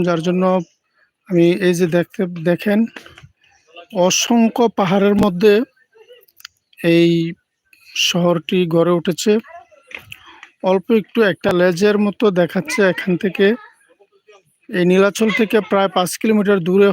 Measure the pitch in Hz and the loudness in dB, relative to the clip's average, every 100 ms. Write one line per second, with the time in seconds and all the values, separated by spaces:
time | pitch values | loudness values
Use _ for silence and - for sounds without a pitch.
0 | 175 165 175 180 185 185 170 _ _ _ | 0 -2 -2 0 0 -2 -4 _ _ _
1 | _ _ - 175 170 180 180 175 180 175 | _ _ -4 2 2 2 -2 0 0 -2
2 | 170 - 180 170 165 170 208 208 226 - | -4 -6 -8 -4 -4 -2 -2 -2 -2 -6
3 | - - - _ _ _ _ - - 190 | -20 -20 -20 _ _ _ _ -20 -8 -2
4 | 180 - - 240 226 - 226 - 175 196 | 0 0 0 2 2 0 0 0 0 2
5 | 202 202 208 175 214 208 277 _ _ 453 | 2 2 0 2 2 2 -2 _ _ _
6 | - 494 _ _ - _ _ - 170 170 | -20 -20 _ _ -20 _ _ -4 0 2
7 | 170 165 165 - _ _ _ _ _ - | 4 2 -2 -8 _ _ _ _ _ -6
8 | - 175 175 165 - 185 170 165 165 175 | -4 0 0 0 -2 -2 0 0 2 0
9 | 185 160 214 220 - - - _ _ - | -2 -2 0 0 -4 -16 -20 _ _ -20
10 | - - - - - _ 185 190 - 226 | -20 -20 -20 -20 -20 _ -2 -2 0 -2
11 | - 233 202 - 202 180 185 170 208 208 | 0 0 0 0 -2 2 0 2 0 0
12 | 208 - 208 180 170 185 - - 190 175 | -2 0 0 0 0 -2 -4 0 0 0
13 | 190 170 190 - 196 247 - _ _ _ | -4 -2 -2 0 0 0 -8 _ _ _
14 | _ _ _ - _ _ - 190 180 185 | _ _ _ -20 _ _ -8 -2 2 4
15 | 202 196 220 214 220 220 202 196 196 190 | 2 0 -2 0 0 -2 0 -2 0 -2
16 | 180 - 220 214 196 202 165 196 202 | -4 -4 -2 0 0 0 0 2 2